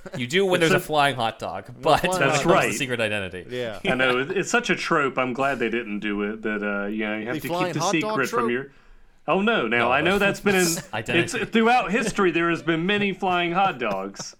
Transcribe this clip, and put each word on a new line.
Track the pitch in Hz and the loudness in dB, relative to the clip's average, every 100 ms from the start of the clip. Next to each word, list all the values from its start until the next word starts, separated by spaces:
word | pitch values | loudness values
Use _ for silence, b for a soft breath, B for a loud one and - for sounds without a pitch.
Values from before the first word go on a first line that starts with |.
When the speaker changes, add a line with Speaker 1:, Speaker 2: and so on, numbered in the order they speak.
| - 175 | -12 -8
Speaker 1:
You | 120 | -2
do | 175 196 | 0 2
when | 180 | 4
there's | 165 | 4
a | 190 | 2
Speaker 2:
<laughs> | - | 2
Speaker 1:
flying | 151 143 123 | 2 2 2
hot | 113 - | -2 -4
dog, | 98 87 104 | -8 -8 -12
Speaker 2:
When | 123 | -4
a | |
Speaker 1:
but | 143 139 | 2 2
Speaker 2:
flying | 185 185 | 2 0
Speaker 3:
That's | - 156 | 2 2
Speaker 2:
hot | |
dog. | 170 | 4
Speaker 3:
right. | 175 123 | 4 4
Speaker 1:
the | 101 | -2
secret | 127 120 | -2 -2
identity. | 110 104 92 90 87 | 0 -2 -6 -8 -8
Speaker 2:
Yeah. | 123 120 98 - | -6 -6 -4 -2
Speaker 3:
I | 127 | 0
know, | 131 123 | 2 2
it, | 139 | 0
it's | 190 - | -2 0
such | 240 233 | 0 0
a | 170 | -2
trope. | - 165 139 131 | 0 0 0 0
I'm | 127 | -2
glad | 120 135 131 | 0 0 0
they | 117 | -2
didn't | 117 110 104 | -2 -4 -4
do | 104 101 | -4 -2
it, | 104 110 | -4 -4
that, | 110 107 | -4 -2
uh, | 104 101 101 | -2 -2 -4
you | 107 107 | -4 -4
know, | 107 | -4
you | 110 | -6
have | 147 | -6
Speaker 2:
The | |
Speaker 3:
to | 127 | -4
Speaker 2:
flying | 175 180 | -2 -2
Speaker 3:
keep | 147 | -2
the | |
Speaker 2:
hot | 175 | 0
dog | 175 214 | 0 0
Speaker 3:
secret | 214 123 | -2 0
from | - | 0
Speaker 2:
trope? | 117 | -2
Speaker 3:
your, | 123 139 b b b b b - | -2 -6 b b b b b 0
oh, | 175 | 0
no. | 214 214 117 | 2 0 2
Now, | 120 | 2
Speaker 1:
No, | 120 | 2
Speaker 3:
I | 135 | 2
know | 160 202 | 2 2
Speaker 1:
but | |
Speaker 3:
that's | 196 196 | 2 0
been | 202 190 | 2 2
in, | 170 170 | 2 0
Speaker 1:
<laughs> | - | -6
identity. | 107 117 170 175 233 | -8 -2 0 0 -2
Speaker 3:
it's, | - | 0
throughout | 226 226 247 180 | 4 4 4 2
history, | 220 226 - 185 | -2 -2 2 2
there | 160 170 | 2 0
has | 165 | 0
been | 160 165 175 | 0 0 2
many | 208 202 | 0 0
flying | 180 190 175 170 | 0 0 0 0
hot | 175 196 143 | 2 0 0
dogs. | 113 98 98 - - - | -2 -2 -6 -10 -14 -14